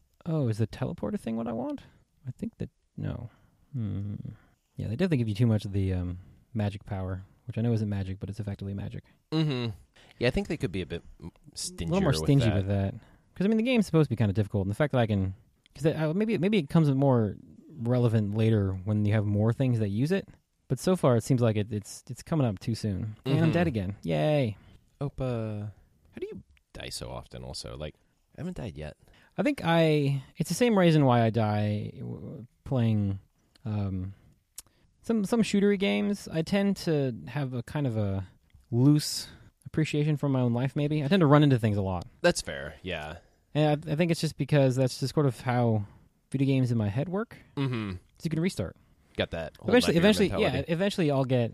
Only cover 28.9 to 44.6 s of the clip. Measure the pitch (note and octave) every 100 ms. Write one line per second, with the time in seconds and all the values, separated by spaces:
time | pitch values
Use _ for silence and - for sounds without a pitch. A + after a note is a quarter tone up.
28.9 | - _ _ _ - A3 D4 E3 E3 D#3+
29.9 | D3+ C#3 C#3 - - - E3+ A#3+ G3+ F3
30.9 | D#3 C3+ A#2+ A2+ A2 G#2+ G#2 G#2 G#2 A2
31.9 | - A#2+ A#2+ - - A2+ _ - C3+ A#2
32.9 | G#2+ G2+ G2 _ _ _ _ A2+ G#2+ G2
33.9 | F#2 F#2+ G2 - _ _ - - _ _
34.9 | _ - A3+ F#3+ A#3 G#3 G3+ G3+ G3+ G3+
35.9 | G3+ G3+ G3+ - D#3+ D#3+ G3+ G3+ F#3+ -
36.9 | D3+ C3+ A2+ D3 D3 C3+ B2+ - D#3 C#3
37.9 | A2 G2+ F#2+ F#2+ _ _ - - A#2 C3+
38.9 | D3+ - - - - - _ - - D#3
39.9 | D3+ D3+ D3 C#3+ C3 B2 A#2 C3+ - D3
40.9 | D#3 C#3+ G3 D3+ D3 D3 B2+ A2 G#2 F#2+
41.9 | F2+ - _ E3+ - - C#2+ C#2+ - F2+
42.9 | E2 D2+ D#2+ _ _ _ C#3+ D3+ D3+ D#3
43.9 | D3+ F3 E3 D#3+ - C#3 D3+